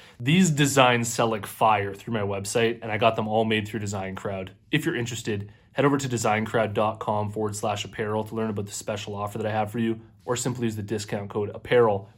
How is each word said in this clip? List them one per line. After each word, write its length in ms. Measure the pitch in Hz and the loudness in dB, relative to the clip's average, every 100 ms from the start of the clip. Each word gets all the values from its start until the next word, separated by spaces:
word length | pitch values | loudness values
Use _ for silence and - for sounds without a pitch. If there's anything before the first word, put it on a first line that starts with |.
| - - | -20 -6
These 300 | 120 185 180 | 2 6 6
designs 580 | 143 139 135 127 120 117 | 6 4 6 6 6 0
sell 200 | - 117 | 0 0
like 180 | 110 101 | 0 -6
fire 480 | - 113 104 98 | 2 4 4 0
through 220 | 98 - 113 | -6 -6 -4
my 60 | |
website, 580 | 101 98 98 120 113 113 | -2 -4 -2 2 2 0
and 100 | 113 | -6
I 60 | 104 | 2
got 180 | 117 110 | 2 2
them 120 | 110 | 0
all 180 | 107 110 | 0 2
made 220 | 110 101 | 0 -2
through 140 | 110 | -6
Design 340 | 104 104 95 95 | -6 -6 -6 -8
Crowd. 360 | 107 95 92 - - | -6 -6 -10 -14 -2
If 120 | 165 | -2
you're 120 | 160 120 | 0 -2
interested, 560 | 120 117 117 101 101 - _ | -4 -6 -4 -6 -6 -16 _
head 120 | - 143 | 2 2
over 140 | 139 | 2
to 80 | 135 | 0
design 380 | 117 110 107 110 | 0 2 0 0
crowd 280 | 120 107 | 0 0
dot 240 | 104 107 110 | 2 0 0
com 320 | - 104 107 | -2 -2 -2
forward 260 | 107 107 104 | -4 -4 -2
slash 300 | 110 101 101 | -4 -4 -6
apparel 380 | 98 107 110 | -6 -4 -2
to 100 | 107 | -4
learn 160 | 113 110 | -4 -4
about 160 | 104 101 | -4 -6
the 60 | |
special 420 | - - 104 104 | -8 -6 -6 -6
offer 240 | 101 104 110 | -6 -6 -4
that 80 | 107 | -2
I 60 | |
have 180 | 110 104 | 0 -2
for 80 | 117 | 0
you, 240 | 113 113 - _ - | -2 -2 -8 _ -4
or 100 | 123 | -2
simply 300 | 135 120 117 | -2 -2 -2
use 100 | 107 | -2
the 60 | |
discount 480 | 101 107 - 104 101 | -4 -4 -4 -6 -4
code 220 | 110 104 | -4 -4
apparel 560 | - - 123 113 98 101 | -6 2 6 6 4 -4